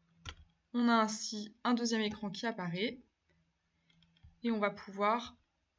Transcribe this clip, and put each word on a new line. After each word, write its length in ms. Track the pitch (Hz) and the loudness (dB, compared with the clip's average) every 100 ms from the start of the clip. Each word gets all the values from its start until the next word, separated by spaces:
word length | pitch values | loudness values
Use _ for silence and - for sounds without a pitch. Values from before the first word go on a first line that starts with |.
| _ _ - - - _ _ 240 | _ _ -18 -18 -20 _ _ 0
On 120 | 233 | 4
a 100 | 226 | 6
ainsi 580 | 214 214 - 214 208 - | 4 0 -6 -8 -10 -4
un 100 | 240 | 0
deuxième 280 | 233 233 226 | 2 2 0
écran 280 | 208 214 208 | 0 -2 -6
qui 160 | - 233 | -4 -4
apparaît 540 | 226 175 175 226 254 - _ _ _ _ _ _ _ _ _ _ _ - - | -4 -4 -2 -2 -4 -14 _ _ _ _ _ _ _ _ _ _ _ -20 -6
et 80 | 233 | -2
on 80 | 214 | 2
va 100 | 202 | 0
pouvoir 680 | 202 - 196 208 233 - - _ _ _ | -2 -10 0 2 2 -2 -14 _ _ _